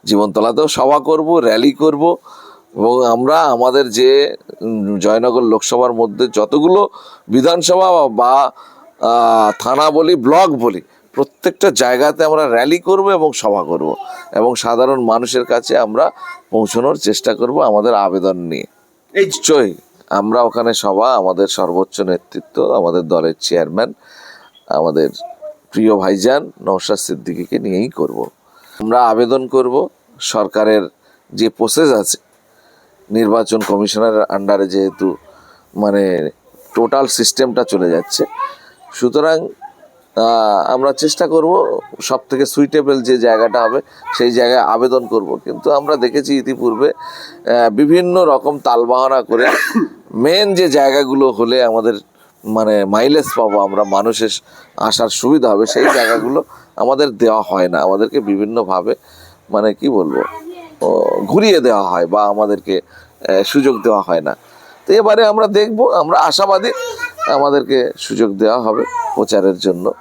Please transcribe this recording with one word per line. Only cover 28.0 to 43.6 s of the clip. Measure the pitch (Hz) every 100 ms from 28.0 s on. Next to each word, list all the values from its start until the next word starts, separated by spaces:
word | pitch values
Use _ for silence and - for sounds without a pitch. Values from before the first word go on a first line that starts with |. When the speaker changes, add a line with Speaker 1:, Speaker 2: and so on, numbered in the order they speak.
Speaker 1:
করব। | 76 55 60 _ _ _ _ -
আমরা | 110 120 120
আবেদন | 113 120 131 127
করব | 131 127 131 - _ _ _ -
সরকারের | 113 95 107 107 107 90 _ _ _ _
যে | 101 110 -
প্রসেস | 113 - 160 117
আছে, | 98 - _ _ _ _ _ _ _ _ _
নির্বাচন | 107 110 113 107 113 107
কমিশনের | 101 104 107 113 107 101 98
under-এ | 98 101 98
যেহেতু | 95 98 - 95 85 - - _ _ _ -
মানে | 104 101 95 87 76 - _ _ - -
টোটাল | 113 139 135 -
সিস্টেমটা | 117 - 131 117 120
চলে | 101 90
যাচ্ছে, | 82 - - - 880 1077 554 - _ - -
সুতরাং, | 123 143 156 160 -
আহ, | - - _ - _ _ - 113 117 107 101 80
আমরা | 131 139 135
চেষ্টা | 156 - 170
করব | 160 160 190 - - - - -
সব | 131 -
থেকে | 135 139
সুইটেবল | - 143 156 139 135 120
যে | 127 117
জায়গাটা | 110 113 120